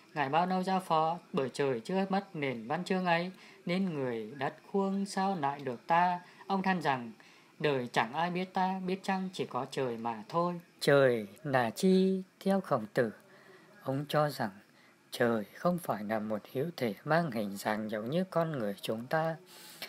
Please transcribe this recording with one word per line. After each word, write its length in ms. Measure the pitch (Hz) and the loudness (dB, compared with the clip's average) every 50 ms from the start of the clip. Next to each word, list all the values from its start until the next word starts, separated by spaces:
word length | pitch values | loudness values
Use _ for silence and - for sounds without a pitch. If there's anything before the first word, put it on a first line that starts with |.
| - - - | -18 -8 -4
ngài 140 | 156 139 135 | -2 0 2
bao 180 | 143 160 180 | 2 2 2
lâu 160 | 185 185 185 | 2 2 0
giao 180 | 185 185 185 185 | 0 0 0 0
phó, 380 | 180 - 165 156 160 160 170 175 - - | 2 2 2 4 4 2 0 -4 -6 -4
bởi 180 | - - 135 120 | -2 0 0 0
trời 280 | - - 143 135 131 113 | 0 0 0 2 0 0
chưa 260 | 113 - 185 190 196 190 | -2 -2 0 0 0 2
mất 280 | 190 196 196 - - | 0 -2 -2 -2 -6
nền 300 | 156 143 135 123 117 110 | -4 -4 -2 -4 -4 -4
văn 180 | 120 151 170 180 | -4 -4 -4 -2
chương 220 | - 190 185 185 | 0 0 0 2
ấy, 240 | 175 170 170 175 185 190 - - - - - - | 2 2 2 0 -2 -8 -12 -18 -20 -18 -8 -4
nên 280 | 175 175 185 196 185 156 | -2 0 0 0 0 -2
người 360 | 143 135 127 117 113 110 107 117 143 | -2 -2 -2 -2 -4 -6 -8 -6 -4
đất 160 | 135 151 147 - - - | -4 -4 -4 -8 -8 -4
khuông 340 | - 196 196 196 196 196 196 | 0 0 0 0 0 -2 -2
sao 300 | 190 - 196 190 196 190 175 | -2 -2 0 0 0 0 0
lại 200 | 139 139 143 147 143 | 0 -2 -2 -2 -4
được 220 | 131 120 113 - | -6 -6 -4 0
ta. 340 | - 165 170 180 180 180 175 - - - - - | 2 4 4 6 4 2 -2 -6 -12 -20 -12 -6
Ông 160 | - 196 196 | -2 -2 0
than 200 | 185 190 185 175 | 2 2 2 2
rằng, 300 | 147 151 135 127 120 226 220 - - - - - - - - - | 2 2 0 0 -2 -8 -12 -16 -20 -20 -20 -20 -20 -18 -6 -2
"Đời 300 | 143 151 139 131 123 120 | 0 0 2 0 -2 -2
chẳng 200 | - 151 120 110 | 0 0 0 0
ai 180 | 131 156 170 175 | 0 -2 -2 0
biết 240 | 170 180 185 185 - | 0 -2 -4 -2 -2
ta, 260 | 196 185 185 190 190 185 | 0 0 0 0 -2 -2
biết 160 | 180 185 190 | -4 -4 -2
chăng 260 | - - 190 190 190 185 | -2 -2 -2 -2 -2 -4
chỉ 140 | - - 131 | -4 -6 -6
có 200 | - - 123 131 135 | -4 -4 -6 -6 -4
trời 260 | - 147 135 127 117 | -4 -2 -2 -2 -2
mà 260 | 113 113 117 117 107 104 - | -4 -4 -6 -6 -6 -6 -4
thôi." 320 | 151 170 175 175 175 170 - - _ - | 0 0 0 0 -2 -6 -10 -16 _ -2
Trời 460 | - 156 143 143 135 127 123 113 104 98 - - | 4 6 6 8 8 6 4 2 -2 -6 -10 -10
là 280 | - 147 135 131 120 113 | -4 0 2 2 2 2
chi? 520 | - - - 190 185 190 190 190 190 190 185 - _ - | 0 2 4 4 6 6 6 4 2 0 -4 -8 _ -6
Theo 200 | - 190 196 196 | -2 0 0 0
Khổng 260 | 185 - 143 123 107 104 - | 0 0 -2 -2 -2 -2 0
Tử, 180 | 143 120 110 - - - - - - - - - - - - - - | 0 0 0 -2 -8 -18 -20 -20 -20 -20 -20 -20 -20 -20 -20 -20 -10
ông 220 | - - 135 139 147 147 | -6 -4 -4 -4 -2 0
cho 220 | - 151 151 147 | 2 2 2 2
rằng 200 | 135 - 123 104 98 101 - _ - - - - _ _ _ - | 0 -2 -4 -4 -6 -8 -20 _ -20 -20 -20 -20 _ _ _ -6
trời 340 | - - 123 117 117 110 101 - - | 0 2 4 4 4 2 -2 -4 -6
không 240 | - - 180 180 165 | -2 0 0 0 0
phải 260 | - - 123 101 107 | -2 -4 -4 -4 -2
là 140 | 101 113 110 | -2 -2 -2
một 220 | 107 107 110 101 - - | -2 -2 -4 -4 -6 -6
hữu 140 | - 131 143 175 170 | -4 -4 -4 -4 -4
thể 180 | - 131 113 98 - - | -4 -4 -4 -4 -4 -2
mang 260 | 147 156 170 170 156 | 0 2 2 2 0
hình 260 | 113 113 104 98 98 | -2 -4 -4 -4 -6
dạng 340 | 98 - 113 107 107 110 107 | -4 -2 -2 -2 -2 -2 -4
giống 200 | 110 107 104 120 | -4 -6 -4 -2
như 140 | 151 175 190 185 | -2 -2 -2 0
con 280 | - 165 165 160 151 135 | 0 -2 0 0 -2 -4
người 160 | 110 98 101 - | -4 -4 -6 -6
chúng 260 | - - 113 113 117 | -6 -6 -6 -6 -4
ta. 300 | 131 - 160 160 165 165 156 - - - - - - - - - | -2 -2 0 0 -2 -4 -6 -10 -20 -20 -20 -20 -18 -16 -16 -16